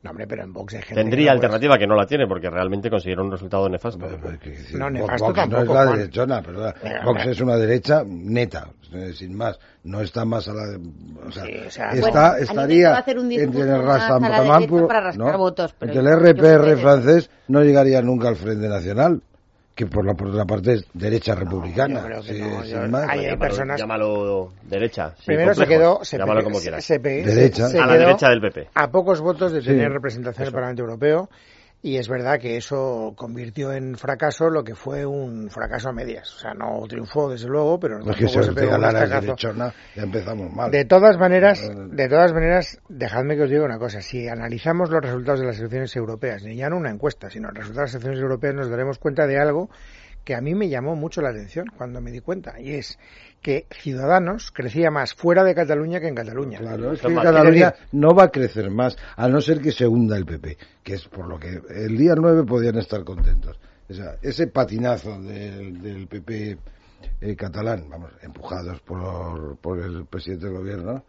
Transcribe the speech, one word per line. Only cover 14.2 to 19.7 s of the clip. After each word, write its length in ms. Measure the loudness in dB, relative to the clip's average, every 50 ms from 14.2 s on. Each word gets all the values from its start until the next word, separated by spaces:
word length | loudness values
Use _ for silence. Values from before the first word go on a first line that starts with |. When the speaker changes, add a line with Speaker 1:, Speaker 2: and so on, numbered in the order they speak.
| 4 4
Speaker 3:
Rassemblement, 400 | 4 4 6 8 6 6 6 6
Speaker 4:
derecha 160 | 4 4 4
para 140 | 4 2 0
rascar 300 | 0 -2 -4 -2 0 0 2
Speaker 3:
¿no? 40 |
Speaker 4:
votos, 380 | 2 0 0 0 -2 -4 -4 -6
pero 140 | _ -8 -2
Speaker 3:
Entre 80 | 0 2
el 140 | 6 6 6
Speaker 4:
yo 60 | 8
creo 120 | 10 8 8
que 60 | 10
Speaker 3:
R 20 |
P 60 | 10
R 120 | 10 10 10
Speaker 4:
ustedes 200 | 8 6 6 6
Speaker 3:
francés 480 | 8 6 6 8 8 6 6 6 6 0 _ _ _ 2
no 120 | 4 6
llegaría 400 | 6 8 8 6 6 6 4 4
nunca 280 | 4 2 0 2 0 0
al 60 | 0
Frente 320 | -2 -4 -6 -4 -2 -2 -2
Nacional, 520 | -2 -2 -4 -4 0 2 4 4 2 0 _ _ _ _ _ _ _ _ _ _